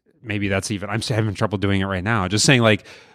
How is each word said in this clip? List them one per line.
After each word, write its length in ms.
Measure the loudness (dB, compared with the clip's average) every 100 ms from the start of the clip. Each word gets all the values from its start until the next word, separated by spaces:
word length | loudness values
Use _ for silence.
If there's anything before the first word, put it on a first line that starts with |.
| _ _
maybe 260 | -8 -4 -2
that's 220 | -2 -2
even, 180 | -6 -4
I'm 100 | -4
having 320 | -2 -2 -2
trouble 240 | -2 -2 0
doing 240 | 0 0
it 40 | 0
right 180 | -2
now. 240 | -2 -2 0
Just 180 | 0 2
saying, 160 | 4
like, 240 | 4 2 -2 -20 -20